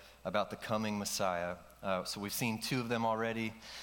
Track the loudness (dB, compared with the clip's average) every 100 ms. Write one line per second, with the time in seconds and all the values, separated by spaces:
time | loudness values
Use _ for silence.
0 | -14 -8 0 2 2 -2 0 2 2 0
1 | 0 2 2 2 0 -4 -10 -6 0 0
2 | 0 -4 -2 0 0 0 0 0 2 2
3 | 2 2 2 0 -2 -4 -12 -12